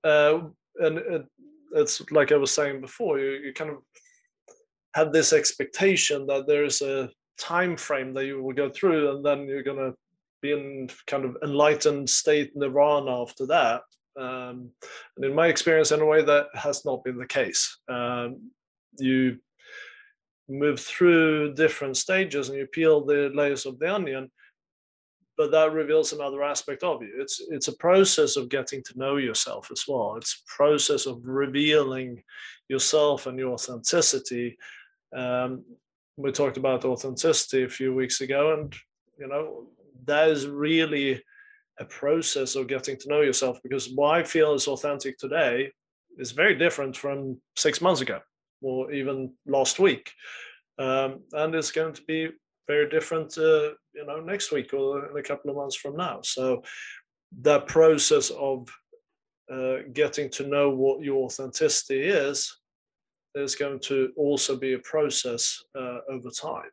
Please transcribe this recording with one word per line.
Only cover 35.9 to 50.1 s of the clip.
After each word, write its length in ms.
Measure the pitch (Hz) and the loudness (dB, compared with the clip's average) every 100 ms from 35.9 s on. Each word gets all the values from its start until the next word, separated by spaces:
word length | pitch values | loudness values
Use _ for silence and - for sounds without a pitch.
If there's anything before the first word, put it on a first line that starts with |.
| _ _ - | _ _ -6
we 160 | 139 | -4
talked 240 | 135 143 135 | 0 -2 0
about 300 | 131 127 131 | 0 0 0
authenticity 800 | 123 135 123 160 156 - 131 | -2 -6 -2 2 2 2 0
a 40 | 127 | -2
few 240 | - 131 | -2 -2
weeks 300 | 127 127 - | 0 -2 -4
ago, 320 | 131 139 151 | -2 0 2
and, 200 | 156 143 - _ _ _ _ | 0 -4 -14 _ _ _ _
you 100 | 135 | -8
know, 380 | 143 156 - 120 _ _ 127 127 | -6 -6 -10 -18 _ _ -14 -2
that 220 | 147 156 | 4 4
is 180 | 151 139 | 4 -2
really 760 | 143 151 165 156 147 139 123 _ _ - _ _ - | -2 2 2 2 0 0 -2 _ _ -20 _ _ -18
a 60 | |
process 720 | - - 139 160 160 143 131 139 | -16 -6 0 0 0 -2 -2 -4
of 120 | 123 | -4
getting 280 | 135 131 135 | -4 -6 -10
to 120 | 135 | -2
know 120 | 147 | 2
yourself, 380 | 147 131 131 120 | 4 2 -2 -4
because 280 | 131 135 127 | -6 -6 -4
what 200 | 127 143 | 0 4
I 80 | 165 | 4
feel 320 | 170 170 156 | 2 2 4
is 140 | 143 139 | 4 0
authentic 500 | 135 147 143 135 131 | -2 -4 -4 -8 -10
today 520 | 135 151 143 120 135 _ _ _ _ - | -4 0 2 0 -4 _ _ _ _ -14
is 140 | 123 | -10
very 220 | 131 196 | 0 2
different 420 | 143 170 160 139 - | 4 2 0 -6 -6
from 440 | 143 139 135 127 _ - | -6 -6 -6 -10 _ -2
six 240 | 156 - | 0 2
months 200 | 175 160 | 2 2
ago 200 | 127 98 _ _ _ _ | 0 -6 _ _ _ _
or 300 | 135 131 131 | -6 -4 -4
even 400 | 143 135 135 131 - - | -4 -4 -6 -8 -12 -2
last 320 | 135 131 - | 0 0 4
week. 320 | 190 123 - | 2 2 -6